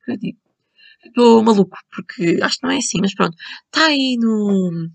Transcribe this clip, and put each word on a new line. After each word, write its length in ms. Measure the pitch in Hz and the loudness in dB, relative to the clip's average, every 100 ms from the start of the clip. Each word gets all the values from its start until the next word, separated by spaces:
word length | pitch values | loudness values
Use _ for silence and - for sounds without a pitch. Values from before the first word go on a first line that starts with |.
| - | -10
que 60 | |
eu 40 | 208 | -8
digo. 220 | 185 - _ _ _ _ _ _ | -8 -12 _ _ _ _ _ _
Estou 380 | - - 240 226 | -8 4 6 6
maluco, 340 | 220 208 185 - _ | 4 2 2 -4 _
porque 440 | - - - 170 - | -18 -16 -4 -2 0
acho 160 | - - | -2 -4
que 80 | 262 | -4
não 60 | |
é 60 | 277 | -4
assim, 200 | - - | -4 -2
mas 120 | 196 | -4
pronto. 220 | - 175 165 - - _ | -2 -4 -4 -18 -20 _
Tá 160 | - 311 | -2 0
aí 300 | 285 262 247 | 0 -2 0
no 520 | 226 220 202 196 180 170 165 | 0 0 0 0 0 -4 -8